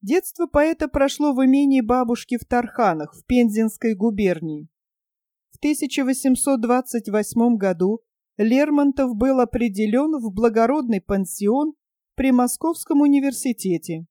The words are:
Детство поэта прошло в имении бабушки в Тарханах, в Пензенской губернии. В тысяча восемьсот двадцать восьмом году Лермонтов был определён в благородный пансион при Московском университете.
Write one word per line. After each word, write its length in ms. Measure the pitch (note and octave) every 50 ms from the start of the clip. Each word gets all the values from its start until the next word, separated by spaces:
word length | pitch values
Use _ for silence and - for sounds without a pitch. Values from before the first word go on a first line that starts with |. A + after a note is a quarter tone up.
Детство 460 | - G3 C4+ F#4 - - - - E4+
поэта 420 | - _ D4 D4 D#4 E4 D#4+ D#4 C#4+
прошло 460 | _ D4 C4+ C#4 - - D4 D4 C#4
в 100 | B3 C4+
имении 360 | C4 C4 C#4 C#4+ C#4 C4+ C4
бабушки 560 | B3 G#3+ B3 B3+ B3+ A3+ A#3+ A3+ - _ B3
в 80 | A#3 -
Тарханах, 680 | _ - A#3+ A#3+ A#3 - - A#3+ G3+ E3+ D#3 D3 D3 _
в 100 | E3 -
Пензенской 680 | _ B3 B3 A#3+ A#3 G3+ G#3+ A3+ A3 - - - A#3 A3
губернии. 760 | F#3 G3 A#3 A3 G3 G#3+ F#3+ F3 E3 E3 D#3+ D#3 D3+ C#3+ - _ _ _ _ _ _ _ _ _ _ _ _ _ _ _ _
В 80 | _ -
тысяча 460 | - C#4+ D4+ - - C4+ - - C#4
восемьсот 560 | B3+ C4+ - - C#4 B3+ A#3 - - C#4 B3+
двадцать 480 | A3 A#3 B3 B3+ B3+ - - A#3+ G#3+ -
восьмом 480 | G3 G#3+ G#3 - - A#3 A#3 A#3+ A#3+
году 440 | G#3+ G3 G3 F#3 E3 F3+ F#3 G#3+ A3+ _ _ _ _ _ _ _
Лермонтов 800 | - G#3 A3+ A#3 C4 D4 D4+ D4 C#4+ C#4+ C#4+ C4+ - C4+ B3+ A#3+
был 260 | G#3 A3+ C4+ C4+ C4
определён 800 | B3 A#3 - B3+ A#3 A#3+ F#3+ G3 G#3+ G#3+ G#3+ B3 C#4+ D#4 D#4 D4
в 120 | A3+ A3+ F#3
благородный 680 | F#3+ A3+ A#3+ A3 A3 A3+ A#3 C4+ D4+ C#4+ A#3+ A3+ F#3+
пансион 760 | - _ G3+ G3 G3 F3+ - - G3+ G3+ A3+ C4+ D4+ D#4+ D4+ _ _ _ _ _ _ _ _
при 180 | - B3 C4+ B3+
Московском 680 | B3 B3 B3 - - - D#4+ E4+ - - _ E4 C#4+ D4
университете. 1040 | D4 C#4 C#4 C4+ C#4 B3+ - - C4+ A#3 - - F#3+ F3 E3 - - E3+ D#3+ E3+ _